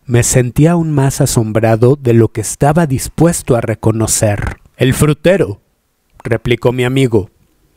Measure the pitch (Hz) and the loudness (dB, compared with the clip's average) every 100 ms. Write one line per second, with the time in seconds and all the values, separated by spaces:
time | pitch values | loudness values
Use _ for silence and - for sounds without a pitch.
0 | - 120 117 127 123 127 160 175 160 147 | -2 0 2 0 0 2 2 2 0 0
1 | 135 - 139 123 110 107 113 110 120 147 | 0 0 0 0 -2 0 0 2 2 2
2 | 123 117 110 - - - 143 156 160 123 | 2 2 2 -2 -8 -2 0 2 0 -2
3 | - - 165 170 - 117 110 107 117 110 | -4 0 0 0 -2 -2 -2 -4 -2 0
4 | 110 - 107 101 - - _ - 131 - | -2 0 -2 -2 -6 -10 _ -2 0 2
5 | 151 147 170 190 101 - _ _ _ _ | 0 0 0 0 -2 -6 _ _ _ _
6 | _ _ - 113 120 120 127 127 123 131 | _ _ -6 -4 -2 -2 -2 -2 -2 0
7 | 127 110 98 _ _ _ _ | 0 0 -4 _ _ _ _